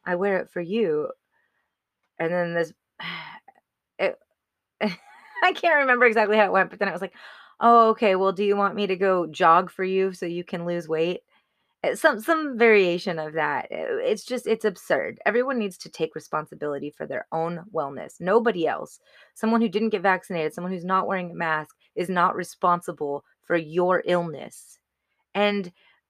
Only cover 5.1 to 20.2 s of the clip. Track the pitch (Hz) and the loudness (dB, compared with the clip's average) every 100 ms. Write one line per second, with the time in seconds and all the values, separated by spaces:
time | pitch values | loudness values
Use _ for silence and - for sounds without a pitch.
5.1 | - - - 359 - 339 294 262 240 240 | -20 -16 0 0 2 2 2 2 4 4
6.1 | 220 208 214 190 190 180 - 196 170 190 | 4 4 4 4 2 0 -2 -4 -4 -10
7.1 | - - - - - 233 233 226 220 214 | -12 -20 -20 -20 2 6 8 6 4 2
8.1 | 190 190 185 202 202 196 196 196 185 196 | 4 0 0 0 2 0 -2 -2 0 2
9.1 | 185 160 156 170 170 185 - 190 190 190 | 2 -2 2 6 6 4 -4 -2 0 0
10.1 | 185 175 175 175 175 175 175 160 160 170 | -4 -8 -8 -8 -6 -4 -6 -2 0 0
11.1 | 175 - _ _ _ _ _ - 196 - | -2 -10 _ _ _ _ _ -4 2 2
12.1 | 220 269 320 294 226 233 208 180 175 185 | 2 0 0 -2 4 6 8 6 0 -4
13.1 | 165 156 156 147 139 - - 78 131 170 | -6 -6 -2 -2 -2 -6 -8 -4 -2 -2
14.1 | 220 - 247 - 226 214 175 - 143 82 | -4 -4 -6 -4 -2 -2 -4 -2 -2 -2
15.1 | - - 233 262 254 202 - 202 - 160 | -4 0 0 0 -2 -6 -8 -16 -6 -6
16.1 | 156 - 156 151 - 147 139 147 - 151 | -6 -8 -8 -8 -8 -6 -6 -8 -10 -10
17.1 | 135 - 160 165 170 190 160 139 131 73 | -8 -6 -6 -4 -6 -8 -6 -6 -10 -14
18.1 | - 175 226 226 180 151 87 - - _ | -8 0 2 2 0 -2 -2 -8 -18 _
19.1 | - - - 220 226 226 190 220 202 196 | -20 -20 -4 0 2 2 0 -2 0 2
20.1 | 185 | 0